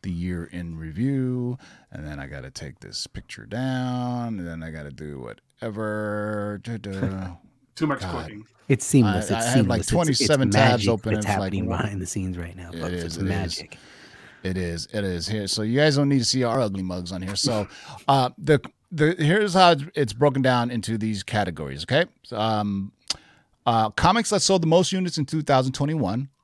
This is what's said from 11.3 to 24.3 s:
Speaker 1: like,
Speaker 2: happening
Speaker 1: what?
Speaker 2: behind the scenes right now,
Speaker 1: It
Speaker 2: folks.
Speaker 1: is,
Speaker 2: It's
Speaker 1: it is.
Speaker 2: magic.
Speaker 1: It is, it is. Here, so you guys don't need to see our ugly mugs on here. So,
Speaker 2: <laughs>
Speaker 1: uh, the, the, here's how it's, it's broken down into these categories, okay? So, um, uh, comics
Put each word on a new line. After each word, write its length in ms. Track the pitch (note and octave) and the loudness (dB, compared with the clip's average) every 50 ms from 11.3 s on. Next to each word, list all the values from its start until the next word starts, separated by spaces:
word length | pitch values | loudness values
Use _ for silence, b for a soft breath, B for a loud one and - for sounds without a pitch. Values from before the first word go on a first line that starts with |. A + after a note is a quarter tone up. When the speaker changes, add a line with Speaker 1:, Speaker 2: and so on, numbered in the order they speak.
| G2+ | 0
Speaker 1:
like, 60 | G2 G2 | 0 0
Speaker 2:
happening 220 | F#2+ F#2+ F#2+ A2 | -2 -2 -2 -2
Speaker 1:
what? 140 | A2 F2+ E2+ | -2 0 -2
Speaker 2:
behind 200 | F#2 G2+ G2+ G2 | -2 -2 -4 -6
the 40 | F2+ | -6
scenes 320 | F2+ - G#2 F#2 F#2 F2+ | -6 -6 -4 -4 -4 -4
right 180 | F2 E2+ F2 F#2 | -6 -8 -10 -12
now, 140 | F#2 F2 E2+ | -14 -14 -12
Speaker 1:
It 80 | E2+ E2 | -10 -8
Speaker 2:
folks. 140 | E2 F2 F2+ | -6 -4 -4
Speaker 1:
is, 100 | F2 E2+ | -4 -4
Speaker 2:
It's 140 | E2 D#2+ | -6 -4
Speaker 1:
it 40 | E2 | -4
is. 60 | G2 | -2
Speaker 2:
magic. 500 | F#2+ F#2 F#2+ F#2+ E2+ - - - - - B B B B B B B B B B B B B - | 0 0 0 -2 -4 -6 -8 -10 -14 -20 B B B B B B B B B B B B B -6
Speaker 1:
It 140 | F#2 F#2 | -4 -4
is, 300 | F#2 F2+ E2+ E2+ E2 D2+ - - | -2 -2 -4 -4 -6 -8 -6 -6
it 100 | G#2+ G2+ | -4 -2
is. 240 | F#2+ F2+ F2 E2 | -2 -4 -4 -4
Here, 200 | G2 A2 G#2+ G2+ | -4 -4 -4 -4
so 140 | G2 - - G#2+ | -4 -4 -2 -2
you 140 | A2 A#2+ | 0 2
guys 180 | C#3 D3 D#3 C#3 | 4 4 4 4
don't 140 | C#3+ C#3+ C#3 | 4 4 4
need 100 | C#3 C3+ | 4 4
to 60 | A#2 | 2
see 180 | - - C3 B2+ | 2 2 2 2
our 160 | A#2 A2+ C3+ | 2 2 2
ugly 240 | B2 G#2 F#2+ F#2+ F#2 | 0 0 -2 -4 -4
mugs 280 | F#2 F2+ F2+ F2+ E2+ | -4 -6 -6 -6 -8
on 100 | F#2+ F2+ | -8 -8
here. 140 | F#2 F#2+ G2+ | -8 -6 -6
So, 320 | - - B2+ A#2 G#2+ G2+ B B B B | -2 -2 0 0 0 -2 B B B B
Speaker 2:
<laughs> 200 | B B B B | B B B B
Speaker 1:
uh, 220 | - C#3 C3+ B2+ B2 - | 2 4 4 4 2 -2
the, 220 | - F3 C3+ D3+ C3+ - - _ _ _ _ | -4 2 4 4 4 4 -4 _ _ _ _
the, 240 | F#3 D3 D#3 D#3 F3 | 0 2 2 2 2
here's 360 | F3+ D3+ D3 F3 G#3+ G#3+ G3+ E3+ | 2 2 4 4 4 2 4 6
how 180 | F#3+ F#3 F3 | 8 8 8
it's, 120 | E3+ C#3 C#3 E3 _ | 8 6 0 -6 _
it's 180 | D#3 C#3+ G#2+ G2+ | 0 0 0 2
broken 280 | A#2 D3 D3 B2+ C3+ | 2 2 4 4 4
down 280 | B2+ C3 B2+ B2 A#2+ A#2+ | 4 4 4 4 2 0
into 260 | B2 A#2 G#2+ - A2+ | -2 -4 -2 -2 -2
these 260 | A2 A2 A2 G#2+ G2 G2 | -2 0 -2 -2 -4 -4
categories, 600 | - - G#2+ G2+ F2+ E2 D2+ D#2 C#2 C2+ C#2+ D#2+ | -2 0 0 0 0 -2 -6 -8 -8 -6 -8 -4
okay? 220 | - B2 D3 F3+ - _ _ _ | 0 2 0 0 0 _ _ _
So, 140 | - A#2+ | -10 -4
um, 540 | G#2+ G#2+ A2+ A2 G#2+ G#2 G2+ G2 G2 G2 G2+ _ _ B B B B B B B B B B B _ _ | -2 0 0 2 0 0 0 -2 -2 -4 -6 _ _ B B B B B B B B B B B _ _
uh, 240 | B2 A#2 A2+ A2 G#2+ | 2 4 4 2 2
comics 380 | - - - E3+ G3 A#3 A3+ - | 0 2 4 4 4 4 2 2